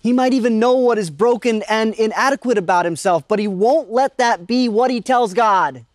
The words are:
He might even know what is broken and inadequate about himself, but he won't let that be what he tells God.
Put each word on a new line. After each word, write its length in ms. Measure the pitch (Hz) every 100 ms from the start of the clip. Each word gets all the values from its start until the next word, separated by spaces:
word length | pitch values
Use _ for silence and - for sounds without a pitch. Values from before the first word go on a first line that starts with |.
He 100 | 226
might 200 | 247 254
even 280 | 262 233 220
know 160 | 240 254
what 220 | 247 220
is 120 | 185
broken 540 | 143 233 240 247 220 -
and 240 | 220 220
inadequate 640 | 214 220 185 247 277 247 220
about 280 | 175 180
himself, 420 | 175 165 196 170 -
but 140 | 214
he 80 | 208
won't 420 | 185 220 302 247
let 260 | 226 269 -
that 280 | 240 202 170
be 220 | 247 247
what 220 | 214 254
he 100 | 247
tells 340 | - 247 233
God. 500 | 180 220 196 156 131 117